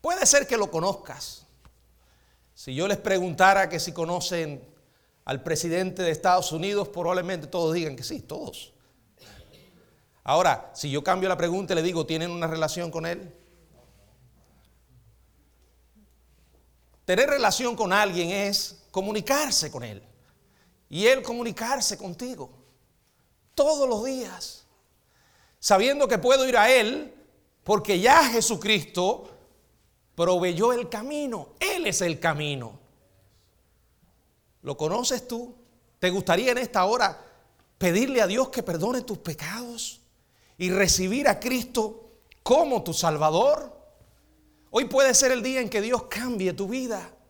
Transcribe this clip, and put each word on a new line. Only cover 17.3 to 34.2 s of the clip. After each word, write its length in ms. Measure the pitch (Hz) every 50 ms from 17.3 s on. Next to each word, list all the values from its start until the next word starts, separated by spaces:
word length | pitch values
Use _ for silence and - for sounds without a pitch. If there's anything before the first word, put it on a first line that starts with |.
| 285 277 240 208 175 - 254 240 233
con 180 | - 220 185
alguien 380 | 185 208 214 202 175 175 170 170
es 560 | 190 196 202 202 202 - - - - - _ _
comunicarse 760 | - 190 185 202 214 214 - - 269 285 302 269 208 - 160 147
con 120 | - 127
él 240 | 120 113 104 98 107 - _ _ _ _ _ _ _ _ _ _ _ _ _ _ _ _
y 180 | - 160 202
él 160 | 233 262 262
comunicarse 760 | - - 233 240 240 226 180 - 226 233 269 269 214 - 208 -
contigo 520 | 208 190 170 - 247 247 254 175 135 - - - _ _ _ _ _ _ _ _ _ _ _ _ _ _ _ _ _ _ _
todos 340 | - 285 294 311 285 277 254
los 160 | 233 208 226
días, 600 | 269 269 262 240 190 185 - - - - - _ _ _ _ _ _ _ _ _ _ _ _ _ _ _ _ _ _ _ _
sabiendo 480 | - - 208 190 214 262 285 285 277
que 120 | 240 240 196
puedo 300 | 151 247 262 269 262 254
ir 80 | 247
a 160 | 233 208 240
él 420 | 262 254 220 214 254 302 302 - - - - _ _ _ _ _ _ _ _
porque 360 | - 208 202 - - 202 185
ya 240 | 185 240 277 330 302 254
Jesucristo 1000 | 226 233 220 - 226 156 - 196 214 190 143 - - 185 180 190 247 - - - - - _ _ _ _ _ _ _ _ _ _ _ _ _ _ _
proveyó 580 | - 170 175 180 175 180 180 175 160 214 240
el 160 | 254 240 247 240
camino. 600 | - 214 220 269 302 294 294 269 233 190 139 - - -
Él 260 | 339 381 427 349 330
es 140 | 220 175 -
el 180 | 185 175 160 -
camino. 580 | - 165 156 147 151 147 143 135 120 113 104 - _ _ _ _ _ _ _ _ _ _ _ _ _ _ _ _ _ _ _ _ _ _ _ _ _ _ _ _